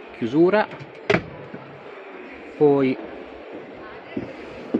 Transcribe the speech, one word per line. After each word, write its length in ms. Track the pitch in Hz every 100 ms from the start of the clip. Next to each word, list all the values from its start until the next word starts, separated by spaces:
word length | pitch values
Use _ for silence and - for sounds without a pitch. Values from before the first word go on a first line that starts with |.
| - -
chiusura. 500 | 117 147 175 208 202 - - - - - - - - - - - - - - - - - - -
Poi 360 | 147 139 131 123 - - - - - - - - - - - - - - - - -